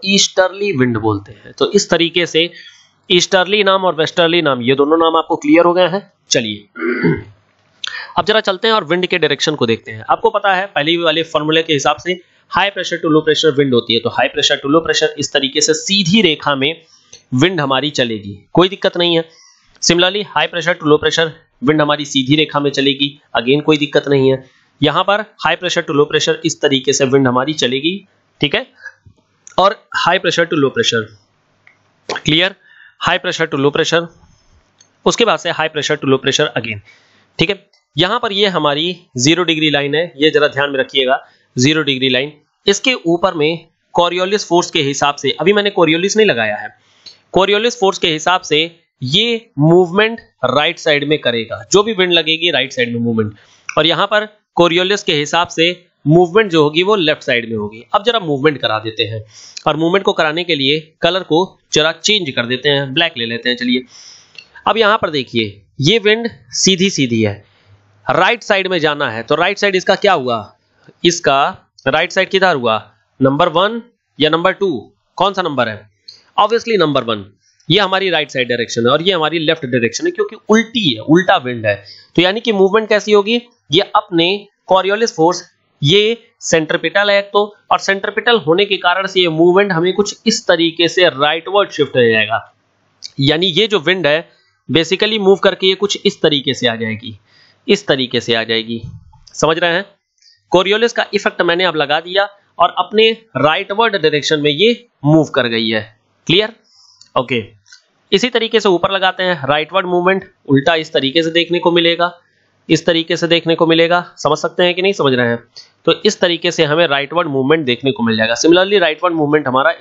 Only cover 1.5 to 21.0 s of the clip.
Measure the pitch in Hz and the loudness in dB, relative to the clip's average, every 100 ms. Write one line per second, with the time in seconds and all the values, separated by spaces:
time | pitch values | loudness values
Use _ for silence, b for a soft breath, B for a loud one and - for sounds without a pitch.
1.5 | - - 202 - 170 170 175 165 160 170 | -4 0 0 0 0 0 -2 -2 0 -2
2.5 | B B B B B - 180 - 190 180 | B B B B B 0 0 2 2 2
3.5 | 208 196 190 185 151 151 - 165 175 156 | 2 2 2 0 0 -2 2 2 2 0
4.5 | 127 120 135 143 165 165 160 156 156 147 | 0 0 2 4 4 4 2 0 -2 2
5.5 | 160 175 175 180 190 196 _ - 143 110 | 4 4 4 0 -2 -10 _ -4 -4 -2
6.5 | 104 - - - - - - - - _ | -8 -12 -10 -6 -2 -2 -2 -6 -20 _
7.5 | _ _ _ - B B - 165 214 208 | _ _ _ -12 B B -6 -2 0 0
8.5 | 185 220 220 151 175 180 180 151 139 - | -2 0 0 0 -2 -2 0 0 0 -2
9.5 | 151 117 110 - 110 - 170 220 208 202 | -2 0 -2 -6 -10 -4 0 0 0 0
10.5 | 185 196 151 147 170 170 156 160 156 151 | -2 -2 -4 -2 0 0 -2 -2 -2 0
11.5 | 160 165 147 147 151 170 180 b b b | 0 0 0 0 -2 -4 -10 b b b
12.5 | 175 196 196 175 170 165 156 156 147 160 | -2 -2 -4 -6 -4 0 2 2 2 2
13.5 | 139 139 120 - 113 113 - 131 151 135 | 2 2 0 0 -2 -2 -2 -2 0 0
14.5 | 139 139 160 160 160 156 - 135 143 135 | 0 0 0 2 -2 -2 -2 -4 -2 -2
15.5 | 151 160 156 - 196 165 220 180 147 147 | 0 0 0 0 -2 2 4 2 0 -2
16.5 | 139 139 165 _ b b b b 127 170 | 0 -2 -4 _ b b b b 0 2
17.5 | 180 139 131 147 143 120 110 101 101 _ | 2 0 0 -2 -2 -2 -4 -10 -16 _
18.5 | - 185 190 190 180 175 165 160 b b | 2 2 2 -4 0 0 0 -2 b b
19.5 | b b b - 170 180 202 175 147 165 | b b b 0 2 2 -2 -4 -4 -4
20.5 | 170 160 175 151 151 | -4 -4 -2 2 2